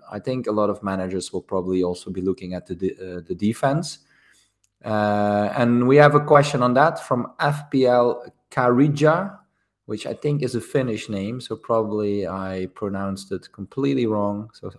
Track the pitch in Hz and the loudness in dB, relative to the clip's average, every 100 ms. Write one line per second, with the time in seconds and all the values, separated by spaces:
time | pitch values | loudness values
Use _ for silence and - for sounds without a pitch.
0 | - 104 117 127 113 107 104 98 101 95 | -12 -10 -6 -4 -2 0 0 -2 -4 -4
1 | 92 92 87 95 - 98 92 92 90 90 | -4 -4 -6 -8 -6 -4 0 0 0 -2
2 | - 95 92 92 92 90 - 90 92 - | -8 -6 -4 -4 -6 -10 -10 -6 -6 -6
3 | 92 90 82 90 104 117 139 147 175 - | -10 -12 -10 -4 -2 0 0 0 -4 -10
4 | _ _ _ _ _ _ _ _ 110 107 | _ _ _ _ _ _ _ _ -4 0
5 | 104 104 104 104 104 - 120 120 123 143 | 2 2 2 2 0 0 2 2 6 8
6 | 147 147 - 147 143 135 123 123 151 160 | 8 6 6 4 4 2 2 4 4 2
7 | - 127 117 - 139 147 - 139 127 123 | -4 -4 -4 -2 -2 -2 -2 0 4 4
8 | 123 117 - - _ - 123 123 151 147 | 2 0 -8 -20 _ 0 2 4 4 4
9 | 151 165 196 - _ _ _ _ - 110 | 4 4 0 -10 _ _ _ _ -10 -8
10 | - 113 151 147 127 117 - 147 127 107 | -8 -6 -2 -2 -2 -4 -2 -2 -2 -4
11 | - 101 98 123 - 113 - 113 107 107 | -6 -6 -6 -8 -10 -10 -2 0 0 -2
12 | 104 101 92 95 95 95 92 - 104 98 | -2 -2 -4 -6 -6 -6 -8 -6 -6 -4
13 | 98 95 - 95 - - 98 - 139 135 | -6 -8 -8 -10 -10 -16 -12 -4 -2 0
14 | 117 107 101 104 110 - 104 | 0 0 -2 -4 -10 -14 -16